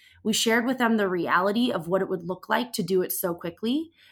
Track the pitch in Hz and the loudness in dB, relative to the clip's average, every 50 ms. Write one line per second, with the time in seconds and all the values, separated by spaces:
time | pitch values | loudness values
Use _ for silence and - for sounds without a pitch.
0 | _ - - - - 214 220 - - 233 220 240 226 254 254 247 247 226 226 214 | _ -20 -20 -6 -2 0 0 2 2 4 4 4 2 0 0 2 2 2 4 2
1 | 202 190 185 175 160 123 147 175 185 202 202 233 247 247 - 185 151 165 185 190 | 2 2 0 -2 0 2 2 2 2 2 2 2 0 0 0 -2 -2 -2 0 0
2 | 190 - 185 175 170 170 185 180 - - 220 226 240 240 - - 185 165 190 185 | 0 -2 -4 -4 -4 -6 -8 -8 -4 -2 -2 -2 -2 -2 -4 -4 -2 0 2 0
3 | 180 - - - - 180 170 170 - 170 170 - - 226 254 302 330 - - _ | 0 0 -2 -4 -4 -4 -4 -6 -8 -10 -8 -6 -4 -2 -2 -2 -4 -6 -12 _
4 | - - | -20 -20